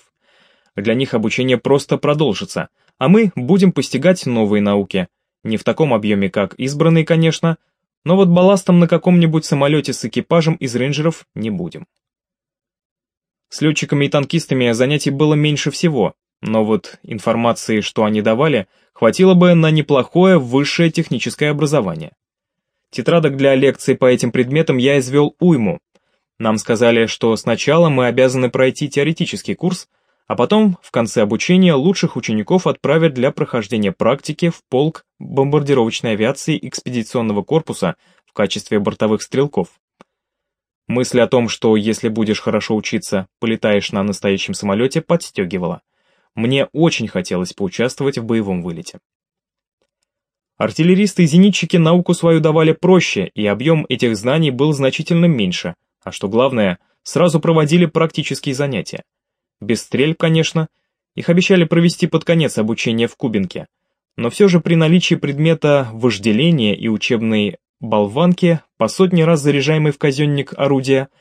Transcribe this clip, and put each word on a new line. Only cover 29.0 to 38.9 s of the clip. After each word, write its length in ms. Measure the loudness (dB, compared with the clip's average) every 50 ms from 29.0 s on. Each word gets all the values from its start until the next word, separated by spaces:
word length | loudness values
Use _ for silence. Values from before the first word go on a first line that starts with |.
| 0 0 -2 -2 -4 -6 -6 -8 -8 -8 -8
курс, 320 | -4 -4 -4 -4 -6 -10 _ _ _ _ _ _ _ _ -6
а 80 | -2
потом, 420 | 0 2 2 4 4 4 2 0 -2
в 100 | _ -6
конце 300 | -2 -2 -2 0 0 0
обучения, 520 | 0 0 0 -2 0 2 4 4 4 4 4
лучших 440 | 4 2 0 0 0 -2 -4 -4 -6
учеников 500 | -6 -4 -4 -4 -2 0 0 0 0 0
отправят 460 | -2 -2 -2 0 2 2 2 2 0
для 180 | 0 -2 -2
прохождения 600 | -2 -2 -6 -4 -4 -6 -4 -4 -4 -2 -2 -2 -2
практики 560 | -2 0 0 0 -2 -4 -8 -6 -4 -2 -4
в 120 | -4 -6 _ _
полк 360 | -2 -2 0 -2 -4 -8 -14 _ _ _
бомбардировочной 920 | -16 -4 -2 0 0 2 0 0 0 2 2 2 2 0 -2 -4 -4 -4
авиации 480 | -2 -2 -2 -2 -2 -4 -4 -4 -4 -4
экспедиционного 800 | -6 -10 -12 -12 -10 -8 -6 -6 -6 -4 -4 -4 -4 -2 -4 -4 -4
корпуса 520 | -2 -2 -2 -2 -4 -6 -6 -4 -4 -6 -6 _ _ _ _ _
в 80 | _ _
качестве 460 | -4 -4 -4 -4 -8 -6 -4 -4 -2
бортовых 420 | -2 -2